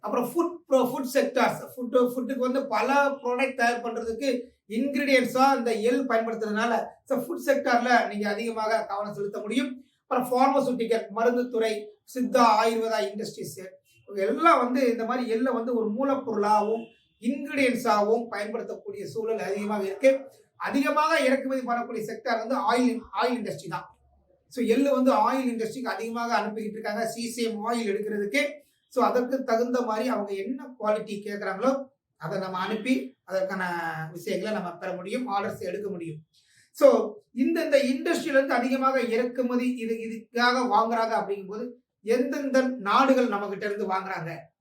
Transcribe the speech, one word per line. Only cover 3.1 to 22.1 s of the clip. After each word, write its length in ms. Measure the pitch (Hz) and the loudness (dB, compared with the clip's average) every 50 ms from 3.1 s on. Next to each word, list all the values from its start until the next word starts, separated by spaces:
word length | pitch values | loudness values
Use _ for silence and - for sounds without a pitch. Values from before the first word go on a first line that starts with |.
| 269 - - | 0 -2 -4
ப்ராடக்ட் 360 | 247 247 247 269 254 254 - | -4 0 0 0 -2 0 2
தயார் 220 | 233 233 240 240 233 | 2 2 2 0 -4
பண்றதுக்கு 420 | 233 226 240 226 226 226 - 277 269 247 254 - - _ _ _ _ 202 | -6 -6 -6 -6 -6 -6 -2 0 0 0 0 -2 -8 _ _ _ _ -4
இன்கிரீடியன்ஸா 680 | 226 269 277 269 254 285 269 269 254 240 214 - 254 262 277 277 247 | -2 -2 0 0 -2 2 4 4 4 4 2 2 4 6 6 6 4
இந்த 140 | 233 240 220 214 208 240 | 2 -2 -2 0 2 2
எள் 120 | 262 277 262 - | 2 2 0 0
பயன்படுத்துறதுனால, 640 | 233 226 226 226 220 214 220 208 208 214 226 240 233 - - - - _ _ - | 0 0 0 0 -4 -4 -4 -2 0 0 0 2 0 0 -2 -4 -10 _ _ -4
so, 80 | 269 240 - | -2 -2 -2
ஃபுட் 200 | - 349 - - 285 | -4 -6 -6 0 2
செக்டார்ல 420 | 269 254 - 269 240 233 226 247 247 233 220 202 208 | 2 2 4 2 2 2 4 4 4 4 4 2 -2
நீங்க 140 | 202 208 202 208 | -4 -2 -2 -2
அதிகமாக 440 | 214 233 226 226 220 214 220 226 220 - - 196 | -2 -4 -4 -4 -2 -2 0 0 0 -2 -2 -4
கவனம் 240 | 202 208 202 160 202 | -6 -6 -6 -6 -6
செலுத்த 220 | 202 202 - 208 214 | -8 -6 -6 -8 -6
முடியும். 280 | 208 233 254 254 254 - - - _ _ _ _ | -2 -2 -2 -2 -2 -6 -12 -16 _ _ _ _
அப்புறம் 220 | _ 269 247 - - 254 | _ -2 0 0 0 2
பார்மசூட்டிக்கல், 720 | 247 262 277 277 277 254 247 254 - 226 220 226 202 - - 202 | 4 4 4 4 2 2 0 0 -2 0 0 0 -2 -2 -4 -4
மருந்து 280 | 220 226 247 240 247 247 247 240 | 2 2 2 2 2 -2 -2 -2
துறை, 180 | 226 220 220 208 208 - - - _ _ _ - | 0 0 0 0 -4 -8 -12 -18 _ _ _ -6
சித்தா, 320 | 254 247 202 - 175 220 226 220 214 | -4 -4 0 4 6 6 8 6 6
ஆயுர்வேதா 380 | 226 226 233 226 220 226 220 220 208 196 | 4 2 2 2 0 0 0 -2 -2 -2
இண்டஸ்ட்ரீஸ், 480 | 208 208 214 208 214 - - - - - 185 190 - - _ _ _ _ _ | -4 -6 -8 -8 -8 -10 -12 -12 -10 -12 -14 -16 -16 -20 _ _ _ _ _
இவங்க 160 | - 202 202 190 214 | -12 -4 -2 0 0
எல்லாம் 300 | 254 262 320 339 302 254 247 | 0 4 6 6 6 6 4
வந்து 160 | 247 254 277 269 240 226 | 2 0 2 2 2 2
இந்த 120 | - 226 226 | 0 -2 -4
மாதிரி 160 | 247 254 - 220 226 | -2 -4 -2 -2 -2
எள்ள 120 | 226 254 262 240 226 | 0 0 0 -2 -2
வந்து 140 | 226 240 247 226 | -2 -2 0 0
ஒரு 100 | 220 208 208 | 0 0 -2
மூலப்பொருளாகவும் 880 | 226 277 277 277 269 269 240 220 202 202 208 214 214 208 208 220 233 233 - _ _ _ _ _ _ - | 0 0 0 0 0 -2 -4 -2 0 2 4 4 4 2 2 -2 -4 -4 -10 _ _ _ _ _ _ -4
இன்கிரீடியன்ஸாகவும் 1000 | 233 285 277 294 285 302 285 269 247 233 214 202 233 208 208 208 208 226 240 233 - 208 | -4 -4 -2 -6 -6 0 0 2 2 2 0 2 2 2 2 4 2 2 0 0 -4 -6
பயன்படுத்தக்கூடிய 720 | 202 208 214 226 226 - - 196 - - 208 196 202 185 160 214 | -6 -6 -6 -6 -8 -8 -8 -10 -10 -10 -12 -12 -10 -12 -8 -6
சூழல் 280 | 226 214 226 220 208 180 190 | -6 -4 -2 -2 -2 -2 -4
அதிகமாக 360 | 202 208 208 208 214 208 190 190 | -4 -4 -2 -2 -2 -2 -2 -4
இருக்கு. 220 | 190 - - 269 269 269 - - - _ _ _ _ _ | -4 4 6 6 6 6 -2 -10 -20 _ _ _ _ _
அதிகமாக 580 | - 202 208 277 277 302 285 302 302 320 320 302 269 | -6 -2 0 2 2 2 4 4 4 4 4 4 4
இறக்குமதி 360 | 254 254 254 269 262 262 262 247 240 | 4 2 2 0 -2 -4 -4 -2 -2
பண்ணக்கூடிய 340 | 233 240 233 233 226 214 208 220 | -2 -2 -2 -6 -6 -8 -6 -8